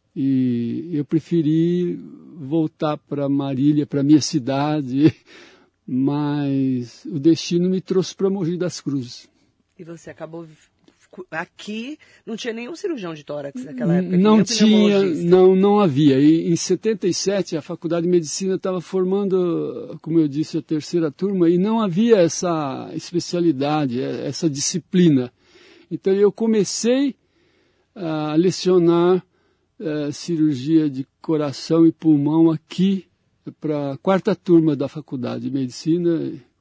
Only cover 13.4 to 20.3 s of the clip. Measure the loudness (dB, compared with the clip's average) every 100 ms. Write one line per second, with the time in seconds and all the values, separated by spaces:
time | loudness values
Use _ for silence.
13.4 | -10 -12 -12 -4 0 0 0 2 4 4
14.4 | 2 2 4 4 4 2 0 0 4 6
15.4 | 6 6 4 4 2 4 4 6 4 4
16.4 | 2 -2 -2 -2 -2 -2 -2 -2 -2 -2
17.4 | -4 -8 -8 -10 -4 -2 2 0 0 -4
18.4 | -4 -4 -4 -6 -4 -2 0 -2 0 0
19.4 | 0 -2 -6 -8 -12 -12 -2 2 2